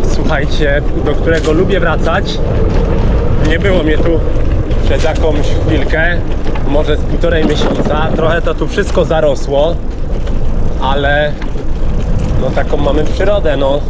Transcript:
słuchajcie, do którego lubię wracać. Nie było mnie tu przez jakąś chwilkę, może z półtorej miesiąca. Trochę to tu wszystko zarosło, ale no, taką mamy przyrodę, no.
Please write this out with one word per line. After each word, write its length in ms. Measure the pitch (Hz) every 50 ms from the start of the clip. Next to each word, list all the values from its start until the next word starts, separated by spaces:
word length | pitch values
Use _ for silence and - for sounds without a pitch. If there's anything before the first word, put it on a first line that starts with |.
| - - -
słuchajcie, 680 | - - - 156 143 139 - - - 156 143 139 147 - - - - -
do 100 | 151 143
którego 380 | - - 165 165 160 - 160
lubię 280 | 151 143 - - 196 180
wracać. 440 | 165 170 156 147 - 165 165 202 - - - - - - - - - - - - - - - - - - - - - - - - - -
Nie 100 | 127 -
było 240 | 160 202 185 -
mnie 160 | 151 156 175 -
tu 220 | - 170 160 156 - - - - - - - - - - - - -
przez 200 | - - - 151
jakąś 420 | 156 151 151 170 160 147 143 - - 143 135 -
chwilkę, 540 | 139 156 143 131 - 156 156 165 175 175 170 - - - - - - - - - -
może 280 | 139 151 147 147 135
z 40 | 127
półtorej 440 | - - - - 175 170 165 156 156
miesiąca. 640 | 151 151 - - - 170 151 143 143 147 151 156 165 -
Trochę 260 | 156 160 156 165 170
to 120 | - 170 156
tu 140 | - 156 151
wszystko 360 | - 202 190 - - 196 165
zarosło, 720 | 131 165 160 156 147 135 120 - 135 139 139 147 165 170 - - - - - - - - - - - - - - - - - - - - -
ale 500 | 127 131 139 143 143 139 143 147 151 147 143 - - - - - - - - - - - - - - - - - - - - -
no, 100 | 131 123
taką 260 | 117 - - - -
mamy 280 | 143 139 117 143 151 147
przyrodę, 520 | - - - 190 196 208 - 156 160 139
no. 240 | 131 135 135 139 143 -